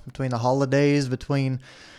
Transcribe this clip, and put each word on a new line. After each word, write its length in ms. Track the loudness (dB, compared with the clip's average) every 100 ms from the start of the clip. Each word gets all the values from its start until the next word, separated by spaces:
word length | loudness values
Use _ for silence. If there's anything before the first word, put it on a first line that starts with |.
| -12
Between 240 | -8 -4
the 80 | -2
holidays, 680 | 0 2 2 2 4 2 0
between 500 | -6 -2 -2 0 -4 -10 -20 -20